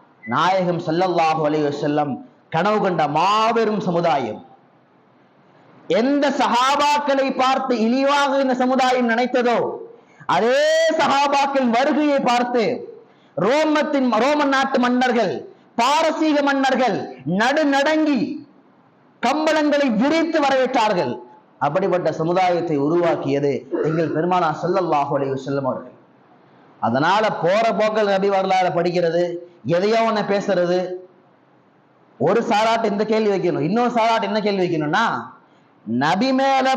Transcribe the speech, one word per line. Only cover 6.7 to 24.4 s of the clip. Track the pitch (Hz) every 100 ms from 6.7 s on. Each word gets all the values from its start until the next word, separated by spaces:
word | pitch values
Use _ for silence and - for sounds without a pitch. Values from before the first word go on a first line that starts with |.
| 285 294 294 285 277 262 254
பார்த்து | 254 269 262 247
இழிவாக | 220 254 269 285 285 269
இந்த | 269 254
சமுதாயம் | 254 254 254 254 240
நினைத்ததோ, | 226 247 254 240 220 127 - - - - - -
அதே | 165 226 262 302 320 330
சஹாபாக்கள் | 320 277 277 285 277 277 269 254
வருகையை | 233 285 285 302 277
பார்த்து | 269 240 247 247 196 123 - - - _ _ -
ரோமத்தின், | 190 285 311 302 302 285 254 214
ரோமன் | 254 294 277
நாட்டு | 269 269 262
மன்னர்கள், | 247 247 254 240 196 127 - - - -
பாரசீக | 247 294 320 311 320 294
மன்னர்கள் | 277 269 269 262 247 170 120 - 139
நடுநடுங்கி | 180 233 294 302 277 285 311 302 269 165 - - - _ _ _ _ _ _
கம்பளங்களை | 240 285 311 311 302 285 285 202
விரித்து | 277 320 330 320
வரவேற்றார்கள். | 285 269 254 254 214 185 135 113 - - _ _
அப்படிப்பட்ட | 143 170 190 175 156
சமுதாயத்தை | 151 160 185 185 175 170 147
உருவாக்கியது | 143 170 170 151 139 139 143 131 - -
எங்கள் | - 160 160
பெருமானார் | 151 175 180